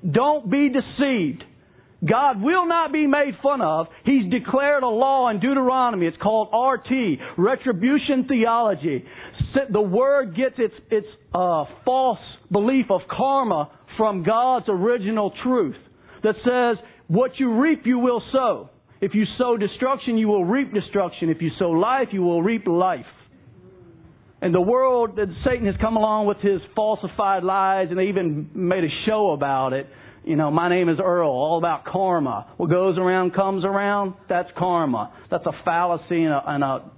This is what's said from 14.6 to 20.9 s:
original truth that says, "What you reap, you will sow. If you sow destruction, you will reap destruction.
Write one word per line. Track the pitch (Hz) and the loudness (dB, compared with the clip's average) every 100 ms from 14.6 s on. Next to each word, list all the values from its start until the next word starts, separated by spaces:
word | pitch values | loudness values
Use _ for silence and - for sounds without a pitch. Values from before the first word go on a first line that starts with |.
| 226 | 0
original | 190 202 240 190 220 202 - | 0 0 0 0 -2 -2 -4
truth | 254 254 160 - - _ - - | -2 0 0 -6 -18 _ -20 -4
that | 214 214 | -2 0
says, | 247 247 240 226 - - - | 0 2 0 -2 -8 -20 -2
"What | 170 254 254 | 0 0 0
you | 262 | 0
reap, | 220 302 311 | 2 2 2
you | 226 247 | 0 0
will | 247 240 - | 2 0 -2
sow. | 262 247 139 - _ _ _ | 0 0 -2 -6 _ _ _
If | 196 202 | -2 0
you | 208 - | 0 -2
sow | 247 233 | 0 0
destruction, | 196 - 254 269 254 226 | -2 -2 -2 -2 0 0
you | 220 | 2
will | 208 | 2
reap | 175 254 240 | 2 0 0
destruction. | 208 - | -4 -2